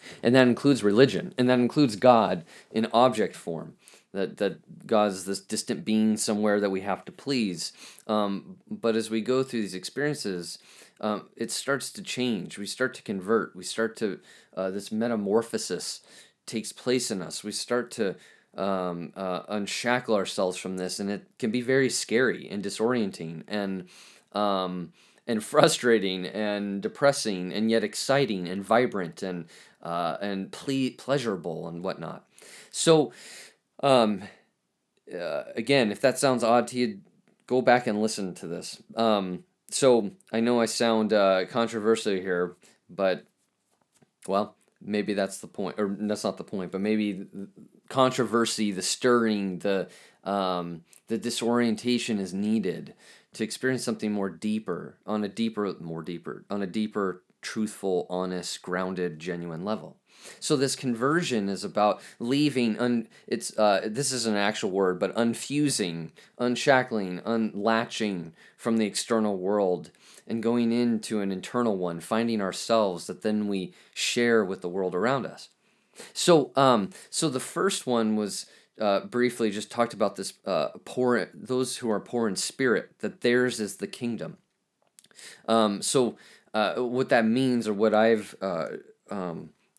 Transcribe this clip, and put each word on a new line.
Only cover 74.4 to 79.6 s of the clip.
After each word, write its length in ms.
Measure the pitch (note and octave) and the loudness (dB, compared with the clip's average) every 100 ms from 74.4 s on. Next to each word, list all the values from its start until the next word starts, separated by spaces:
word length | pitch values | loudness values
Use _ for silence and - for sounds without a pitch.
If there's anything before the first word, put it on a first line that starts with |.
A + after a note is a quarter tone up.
with 160 | F#2+ F#2 | 2 -2
the 80 | F2+ | -6
world 260 | F#2+ F#2 | -2 -2
around 300 | F2+ A2+ C3+ | 0 0 0
us. 260 | - - - _ _ _ _ - - | -4 -10 -20 _ _ _ _ -20 -12
So, 380 | - - D#3+ - - | 0 6 6 6 4
um, 340 | C3+ A#2 F#2+ - - | 6 6 2 -8 -8
so 180 | - D#3+ | -2 -2
the 120 | B2+ | -2
first 460 | - E3+ F#3+ - C3 | -4 -2 -2 -2 0
one 300 | A#2+ A2 G#2+ | 0 2 0
was, 300 | G2+ - - - _ - | -2 -6 -12 -18 _ -2
uh, 200 | G#2 G2 G2+ | 2 2 0
briefly 440 | A#2+ B2 A#2+ A2 | 0 0 0 -2
just 200 | G2+ | -2